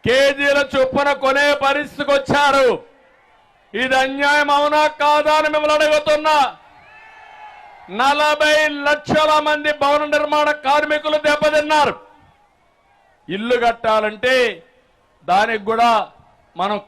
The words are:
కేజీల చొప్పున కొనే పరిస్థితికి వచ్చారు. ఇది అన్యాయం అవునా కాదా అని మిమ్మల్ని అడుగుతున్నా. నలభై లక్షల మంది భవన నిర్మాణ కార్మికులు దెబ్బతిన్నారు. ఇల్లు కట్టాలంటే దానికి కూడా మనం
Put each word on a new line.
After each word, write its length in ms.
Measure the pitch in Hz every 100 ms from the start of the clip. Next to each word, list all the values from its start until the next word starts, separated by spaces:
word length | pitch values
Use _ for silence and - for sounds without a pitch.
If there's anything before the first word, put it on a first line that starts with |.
కేజీల 600 | 220 254 277 277 285 285 277 277
చొప్పున 360 | 262 269 285
కొనే 400 | 277 269 277 285
పరిస్థితికి 580 | 285 269 277 294 - 277
వచ్చారు. 720 | 277 277 285 285 269 254 180 - _ _ _ _ _ _ _ _
ఇది 220 | 202 262
అన్యాయం 560 | 262 262 277 285 294 294
అవునా 360 | 285 294 302 302
కాదా 460 | 302 294 302 302
అని 160 | 302 302
మిమ్మల్ని 260 | 302 302
అడుగుతున్నా. 800 | 302 302 302 302 302 311 302 254 - - - - - - - - - - - - - -
నలభై 800 | 196 269 285 302 302 302 302 302
లక్షల 720 | 285 285 294 - 302 311 302
మంది 320 | 302 302 302
భవన 320 | 294 285 294
నిర్మాణ 460 | 302 294 302 302 294
కార్మికులు 680 | 294 262 294 302 302 302 302
దెబ్బతిన్నారు. 840 | 302 294 302 302 302 302 269 - - _ _ _ _ _ _ _ _ _ _ _ -
ఇల్లు 360 | 196 226 240
కట్టాలంటే 1000 | 233 226 226 214 214 214 247 262 233 175 _ _ _ _ _ _
దానికి 400 | - 185 220 220
కూడా 420 | 196 226 233 220 180 - _ _ _ 170
మనం 240 | 190 208